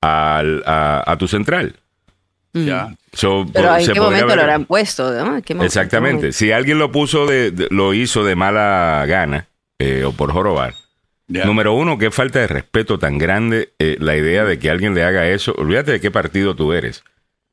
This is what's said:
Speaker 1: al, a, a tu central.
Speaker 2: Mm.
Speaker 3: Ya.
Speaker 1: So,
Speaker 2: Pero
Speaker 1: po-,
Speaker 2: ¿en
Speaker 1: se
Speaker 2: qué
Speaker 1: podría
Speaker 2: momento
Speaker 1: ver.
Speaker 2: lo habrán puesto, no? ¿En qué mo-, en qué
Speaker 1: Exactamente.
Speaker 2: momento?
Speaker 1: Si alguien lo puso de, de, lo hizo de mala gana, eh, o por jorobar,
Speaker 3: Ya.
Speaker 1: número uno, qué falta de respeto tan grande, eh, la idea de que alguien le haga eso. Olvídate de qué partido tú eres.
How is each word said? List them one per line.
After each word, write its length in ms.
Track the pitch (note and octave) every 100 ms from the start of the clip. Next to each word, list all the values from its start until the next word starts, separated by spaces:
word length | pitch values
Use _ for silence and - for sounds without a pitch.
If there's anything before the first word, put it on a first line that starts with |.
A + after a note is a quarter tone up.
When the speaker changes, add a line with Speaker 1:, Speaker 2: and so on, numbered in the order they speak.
Speaker 1:
al, 640 | D#2 D#2 D#2 D#2 D2+ D2+ -
a, 360 | D#2 D2+ C#2+
a 140 | - E2
tu 80 | F2+
central. 480 | G#2 G#2 F3 C#3 - _ _ _ _ _ _ _
Speaker 2:
Mm. 120 | E3+ D3+
Speaker 3:
Ya. 280 | F#2 A2 - _
Speaker 1:
So, 340 | - G2 G2 F#2+
Speaker 2:
Pero 160 | - -
Speaker 1:
po-, 60 | E3+
Speaker 2:
¿en 80 |
Speaker 1:
se 80 | E3+
Speaker 2:
qué 60 | G#2
Speaker 1:
podría 60 | - G3
Speaker 2:
momento 40 | A#3
Speaker 1:
ver. 80 | F#3
Speaker 2:
lo 60 |
habrán 220 | D3+ D3+ C#3
puesto, 440 | G3 G#3 - C3 A#2+
no? 120 | G3 D4
¿En 60 |
qué 120 | -
mo-, 80 | D#3
en 20 |
qué 20 | F#2
Speaker 1:
Exactamente. 500 | G2+ F#2+ A2+ C3+ D3
Speaker 2:
momento? 220 | D2+ -
Speaker 1:
Si 140 | G#2+
alguien 260 | A2+ C3+ D#3
lo 140 | C#3+
puso 340 | D3 C#3+ D#3 C#3+
de, 240 | C3 A2+
de, 160 | F2+ E2
lo 220 | G2 G2
hizo 300 | G#2 A#2+ A2+
de 120 | G2+ F2+
mala 680 | F#2+ G#2+ G#2 F#2+ E2+ D2+ C#2+
gana, 400 | F#2 D#2 C#2+ - _ _ -
eh, 240 | C2+ C2
o 80 | C2+
por 180 | B1+ C#2+
jorobar, 420 | E2 G2 D2+ B1 - - _ _ _ -
Speaker 3:
Ya. 180 | F2
Speaker 1:
número 280 | G2 A2 G#2+
uno, 240 | A#2 E3+ B2+
qué 140 | A2
falta 260 | - B2+ C3
de 80 | G#2
respeto 520 | C#2+ - A2 G2+ G2
tan 180 | D2 C#2+
grande, 520 | E2 G2+ A2+ A2+ - _
eh, 160 | D#2 -
la 180 | D2+ D2+
idea 280 | D#2 F#2+
de 160 | G#2+ E2
que 100 | D#2
alguien 240 | F2 G#2
le 80 | F2+
haga 240 | F2 F#2+ E2+
eso. 240 | G2 - -
Olvídate 320 | D2+ A2+ C#3+
de 80 | G#2+
qué 120 | G2+
partido 420 | G2+ E2+ G2 G2
tú 180 | D#2+ D#2
eres. 300 | E2+ A#1+ - _ _ _ _ _